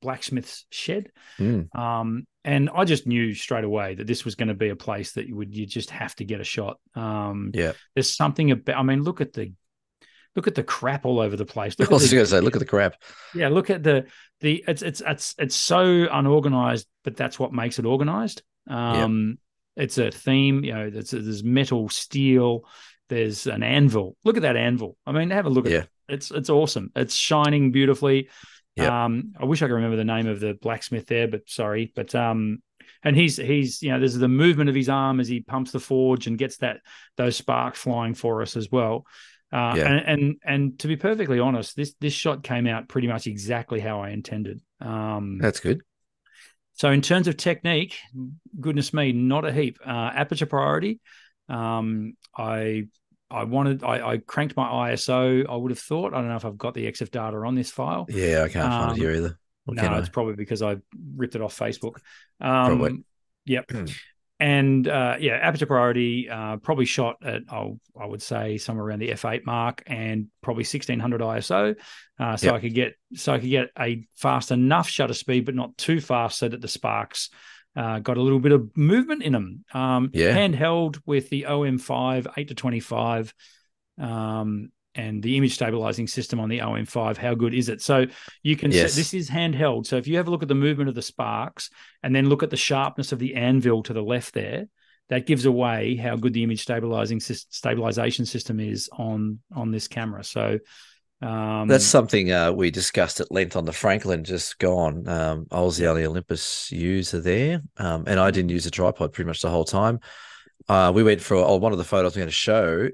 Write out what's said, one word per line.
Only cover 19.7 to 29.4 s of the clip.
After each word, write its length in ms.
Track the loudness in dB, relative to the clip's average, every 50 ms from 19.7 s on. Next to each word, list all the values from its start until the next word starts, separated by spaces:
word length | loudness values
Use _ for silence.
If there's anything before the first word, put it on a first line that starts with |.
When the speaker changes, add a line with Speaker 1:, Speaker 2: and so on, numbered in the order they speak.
| _
Speaker 1:
it's 220 | -4 -4 -2 0
a 140 | 0 0 0
theme, 540 | -2 -2 0 2 4 4 4 4 2 2 0
you 100 | -2 -4
know, 160 | -4 -6 -6
there's, 220 | -8 -10 -10 -8 -8
there's 300 | -6 -6 -6 -6 -4 0
metal, 460 | 2 2 2 2 2 0 0 -2 -2
steel, 800 | -4 -6 -8 -4 -2 0 4 6 6 6 6 4 2 -2 -4 _ -20 -20 -20 -20 -20 _ _ -6
there's 380 | -4 -2 -2 -2 -4 -6 -6
an 160 | -6 -4 -2 0
anvil. 560 | 2 4 6 6 6 6 4 0 -2 -6 _ 0
Look 140 | 2 2
at 60 | 2 2
that 120 | 2 2
anvil. 440 | 2 2 0 0 -2 -2 -6 -10 _ _
I 60 | -4 -2
mean, 180 | -2 0 0
have 160 | 0 0 0
a 20 | 2
look 160 | 2 2 2
at 80 | 2 2
Speaker 2:
Yeah. 60 | 0
Speaker 1:
it. 100 | 0 -2 _ _ _ -10
It's, 200 | -10 -10 -8 -8
it's 200 | -6 -4 0 2
awesome. 420 | 4 4 4 2 0 -4 -6 -6 -4
It's 200 | -4 -2 -2 -2
shining 580 | -2 0 2 2 4 4 4 4 4 4 4 4
beautifully. 560 | 6 6 4 4 4 4 4 4 2 2 -2 -10 -20 -20 -20 -20 -20 _ _ _
Speaker 2:
Yeah. 280 | 0 0 2 2 2 2
Speaker 1:
Um, 260 | 0 0 -2 -4 -6 -8 -4